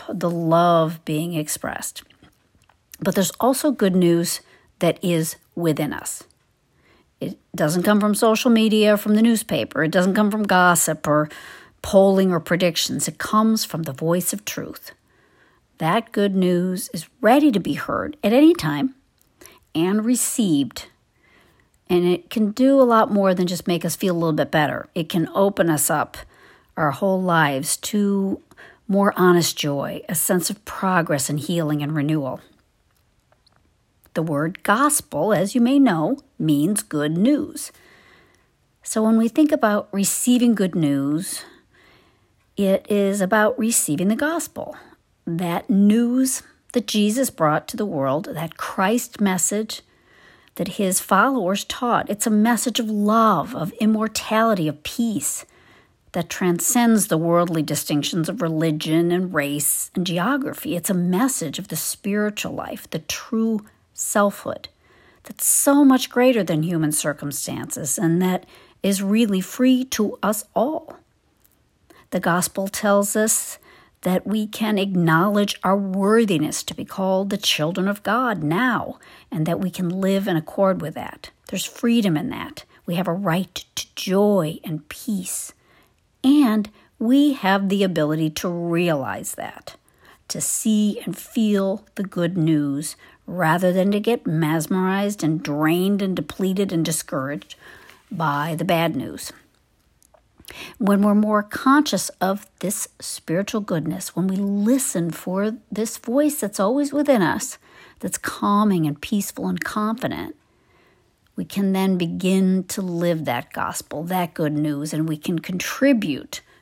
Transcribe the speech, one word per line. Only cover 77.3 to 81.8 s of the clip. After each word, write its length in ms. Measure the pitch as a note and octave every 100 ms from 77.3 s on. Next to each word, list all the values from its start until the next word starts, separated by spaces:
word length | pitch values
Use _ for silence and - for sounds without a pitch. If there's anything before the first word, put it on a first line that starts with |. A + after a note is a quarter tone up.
| G3+
children 500 | - - D#3 F#3 F#3+
of 140 | G3+
God 400 | - A3 B3+ G3
now, 560 | D3+ E3 B3+ A3 - - - - _
and 160 | G3+ D#3
that 140 | E3
we 100 | F#3+
can 320 | E3 F3+ F#3
live 260 | F#3+ G3 G3+
in 80 | E3
accord 460 | D#3+ - G3 F3+
with 140 | D3+ C#3
that. 340 | - - - _ -
There's 160 | G3 -
freedom 520 | -